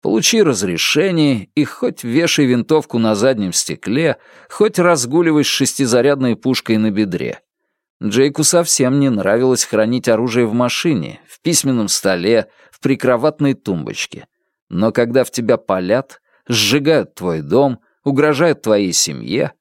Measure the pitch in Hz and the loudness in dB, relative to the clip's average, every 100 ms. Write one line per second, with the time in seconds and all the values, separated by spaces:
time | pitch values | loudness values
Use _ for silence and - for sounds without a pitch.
0 | - 214 175 226 175 110 95 85 - 151 | 0 0 0 2 2 0 -4 -4 -2 0
1 | 190 165 147 123 92 - 143 - 247 - | 0 2 2 0 -4 -4 -4 -2 -6 -6
2 | 120 127 165 - 135 123 110 156 - 120 | -4 0 0 2 2 2 2 0 0 -2
3 | 113 107 123 120 95 85 - 76 - 123 | 0 2 0 0 -2 -4 -6 -10 -4 -2
4 | 160 127 _ - _ - 208 208 175 165 | 0 -2 _ -20 _ 0 0 2 2 2
5 | 120 151 170 151 139 - 135 - 135 120 | 0 0 2 2 0 0 -2 0 0 2
6 | 131 139 127 110 131 127 - 110 110 101 | 2 2 0 -2 -2 -4 0 0 0 0
7 | 107 85 62 - _ _ _ _ _ _ | -2 -2 -6 -10 _ _ _ _ _ _
8 | 104 107 143 139 156 175 - - 127 139 | -4 0 0 0 0 2 0 0 2 2
9 | 139 110 92 113 131 123 - 107 107 123 | 2 0 0 2 2 0 0 0 0 0
10 | 117 113 120 117 117 117 123 - 180 127 | 0 0 0 0 0 0 -2 -2 -2 -2
11 | 71 - _ - - 160 139 123 101 - | -4 -12 _ -8 -2 0 0 -2 -2 -2
12 | 98 92 92 113 104 _ _ _ 131 135 | -2 0 2 2 0 _ _ _ -4 0
13 | 131 120 147 151 143 135 - 87 62 - | 0 0 0 0 -2 -2 -4 -6 -6 -10
14 | - - - _ _ _ _ 87 110 107 | -12 -12 -20 _ _ _ _ -2 -2 0
15 | 117 127 123 - 117 117 - 95 92 117 | 0 0 -2 -4 -2 -2 0 -4 0 -2
16 | 135 - _ _ - 117 101 151 143 156 | -2 -18 _ _ -4 -2 0 0 2 0
17 | - - 90 80 73 107 139 120 _ _ | -2 -6 -6 -4 0 2 2 -2 _ _
18 | - 135 151 139 175 - - 104 98 82 | -4 0 0 2 0 0 0 0 2 -2
19 | - 69 58 107 156 - | -4 -6 -6 -4 -4 -6